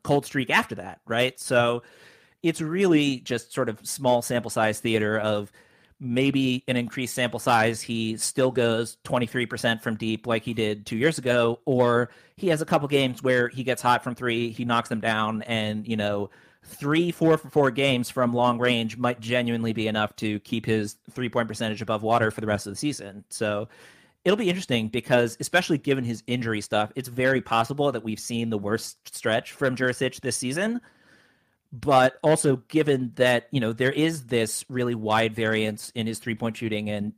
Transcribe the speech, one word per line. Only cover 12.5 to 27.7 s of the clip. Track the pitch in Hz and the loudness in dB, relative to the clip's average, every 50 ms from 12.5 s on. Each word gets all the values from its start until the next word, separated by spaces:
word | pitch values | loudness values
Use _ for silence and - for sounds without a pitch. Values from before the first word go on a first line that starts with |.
| 160 151 | 0 0
a | 160 | 0
couple | - 175 156 143 135 | 0 0 0 2 2
games | 143 139 135 127 123 107 | 2 2 2 0 -2 -2
where | 117 127 127 123 120 120 | 0 2 2 2 2 0
he | 120 131 123 | -2 -4 -4
gets | 131 123 - | -2 -2 0
hot | - 123 120 120 | 2 2 2 2
from | - 127 120 | 0 -4 -6
three, | - 127 123 117 117 120 117 | -4 -4 -2 0 0 -2 -2
he | 110 - 123 | -4 -4 -2
knocks | 120 120 117 117 - | 0 0 0 0 0
them | 120 110 | -4 -2
down, | 107 113 110 107 107 107 110 110 | -2 0 0 0 0 0 -2 -4
and, | 107 - 117 110 107 107 107 107 107 | -4 -2 -2 -2 -2 -2 -4 -4 -4
you | 117 113 107 | -4 -2 -2
know, | 104 104 104 101 101 98 - - - _ _ _ _ | 0 0 -2 -2 -4 -6 -10 -16 -20 _ _ _ _
three | - - - 143 143 151 165 175 175 | -20 -14 -6 -2 0 2 2 2 0
four-for-four | 165 - 165 160 160 151 - 135 - 151 143 131 | 0 2 4 4 4 4 0 0 2 4 4 4
games | 117 131 139 139 131 123 120 - | 4 2 2 2 2 2 0 -2
from | - 131 123 120 | -2 0 0 2
long | 117 120 123 123 120 117 | 2 4 4 2 2 2
range | 123 123 123 117 113 110 107 | 2 2 2 2 0 -2 -4
might | 120 123 120 123 113 | -2 -2 -2 -2 -2
genuinely | 110 113 123 123 120 117 117 117 113 113 110 | -4 -2 0 0 0 0 -2 0 -2 -2 -2
be | 117 107 110 | 0 -2 0
enough | 107 107 107 104 - | 0 0 0 -2 -2
to | - 113 107 104 104 | -4 -4 -2 -2 -4
keep | - - 120 113 110 | -4 -4 -4 -4 0
his | 117 110 110 104 104 - - _ - | 0 0 0 0 -2 -6 -12 _ -14
three-point | - - 127 117 - 123 117 107 | -8 -6 -6 -2 -2 -2 -2 -2
percentage | 107 - 120 110 107 104 | -4 -4 -4 -4 -4 -4
above | 113 - 110 107 | -4 -2 -2 -2
water | 110 110 117 117 113 110 | 2 2 4 4 4 2
for | - - | 0 -2
the | 110 107 | -2 0
rest | 104 104 - | 0 0 -2
of | 104 | -6
the | 101 - | -8 -4
season. | - 147 135 - 104 101 98 101 - _ | -4 -4 -4 -4 -8 -12 -14 -16 -16 _
So | - - 113 107 104 104 113 - - - - - - - _ _ _ _ - | -8 -4 -2 -2 -2 -2 -4 -8 -12 -20 -20 -20 -20 -20 _ _ _ _ 0
it'll | 180 196 208 | 0 2 2
be | 240 175 | 2 0
interesting | 175 190 185 - 131 117 110 107 | -2 -2 -2 -2 0 0 0 -2
because, | - 120 - - 127 123 120 120 - - | -4 -4 0 2 4 4 4 2 -2 -6
especially | - - - 175 175 - 170 139 | -6 0 0 0 2 2 0 0
given | - 143 135 135 123 | 0 0 0 0 0
his | 117 117 104 - - | -4 -6 -6 -4 -4
injury | 120 123 117 117 110 104 | -4 -2 -2 -2 -4 -4
stuff, | 101 - 113 104 107 104 - | -4 -2 0 0 0 0 -4
it's | 135 117 123 | -8 -10 -6
very | 117 127 127 131 135 127 | -4 0 2 2 2 0
possible | - - 113 113 117 - | 0 0 0 0 0 0